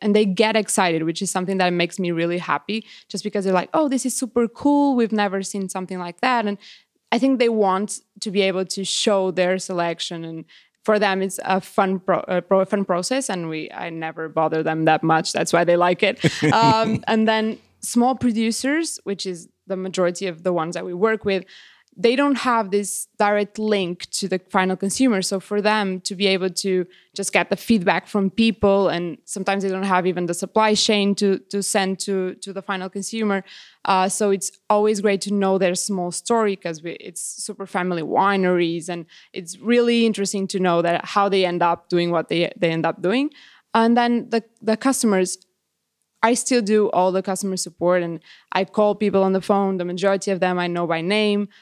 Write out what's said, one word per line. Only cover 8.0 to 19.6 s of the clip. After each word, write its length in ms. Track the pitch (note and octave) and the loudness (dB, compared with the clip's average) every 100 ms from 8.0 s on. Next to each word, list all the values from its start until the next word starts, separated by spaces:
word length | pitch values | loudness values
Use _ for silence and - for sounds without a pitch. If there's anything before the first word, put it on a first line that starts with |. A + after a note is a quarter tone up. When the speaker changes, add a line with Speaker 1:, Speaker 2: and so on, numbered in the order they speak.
| _ - | _ -12
Speaker 1:
to 100 | - | -4
be 100 | F#3+ | 0
able 200 | F#3+ F3+ | 2 0
to 220 | F#3 - F#3+ | -4 -6 -6
show 460 | - - G3 F#3 | -2 0 2 0
their 280 | F3 F3+ F#3 | 0 0 0
selection, 640 | - F#3 E3+ E3 - E3+ | -4 -4 -2 -4 -8 -10
and 220 | E3 E3 E3 - _ _ | -10 -12 -14 -20 _ _
for 140 | - G#3+ | 0 2
them, 240 | G3+ F#3+ | 2 0
it's 180 | F#3+ - - | -2 -4 -2
a 160 | F#3+ | -2
fun 380 | - - F#3+ F#3+ | -2 0 2 0
pro-, 260 | - E3+ - | 0 0 0
uh, 140 | F3+ | -2
pro-, 240 | F3 F#3+ F#3 | 2 2 2
fun 200 | G3+ G3 | 0 0
process, 440 | F3+ F3+ C4 C4+ | -2 -2 -2 -2
and 200 | F#3 E3 | -4 -6
we, 200 | D#3 D#3 | -6 -8
I 200 | - E3 | -10 -10
never 360 | E3 D#3+ E3 D#3+ | -8 -8 -8 -6
bother 340 | D#3 D#3 D#3+ | 0 0 0
them 220 | D#3+ D#3+ D#3+ | 0 0 2
that 180 | D#3 | 2
much. 280 | D#3+ D#3+ D#3+ | 4 2 2
That's 220 | - F3 | -2 0
why 100 | E3+ | 2
they 120 | E3+ F3 | 4 4
like 260 | F3 F3+ | 4 2
it. 180 | F#3+ - D#3+ - | 0 0 -2 0
Speaker 2:
<laughs> 100 | D3+ | 2
Speaker 1:
Um, 500 | G#3 A3+ A3 A3 A3 - | 4 4 4 2 -2 0
and 200 | A3 A3 | 0 2
then 320 | A3 A3 - _ _ | 2 -2 -6 _ _
small 340 | - A#3+ A#3+ C4 | -4 2 2 2
producers, 840 | B3 A3 A3+ A3+ B3+ D4+ D#4+ - | 0 0 0 -2 -2 -2 -2 -6
which 240 | - G3+ F#3+ | -8 -8 -6
is 200 | F3 F3 _ | -10 -12 _